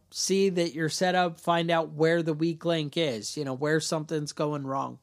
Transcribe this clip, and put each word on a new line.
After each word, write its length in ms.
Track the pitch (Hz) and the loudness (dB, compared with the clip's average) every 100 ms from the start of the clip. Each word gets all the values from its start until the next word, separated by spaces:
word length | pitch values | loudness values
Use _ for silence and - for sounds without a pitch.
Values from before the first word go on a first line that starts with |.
| - | -10
see 360 | - - 196 196 | -6 0 2 2
that 240 | 180 170 | 2 -2
you're 140 | 143 160 | -2 -4
set 260 | - 185 180 | 0 2 2
up, 240 | 180 165 | 0 0
find 300 | - 170 170 | 0 2 2
out 200 | 165 156 | 0 0
where 320 | 151 160 170 | 2 4 4
the 100 | 165 | 2
weak 300 | 151 165 160 | 0 0 0
link 320 | 170 165 147 170 | 0 0 0 0
is, 400 | 156 113 104 - | 0 -2 -6 -6
you 80 | |
know, 100 | 139 | -4
where 260 | 127 147 156 | -2 2 2
something's 500 | 151 160 151 160 147 | 0 -2 -2 -4 -4
going 340 | - 151 147 135 | -4 -2 -2 -4
wrong. 340 | 135 131 123 | -4 -4 -8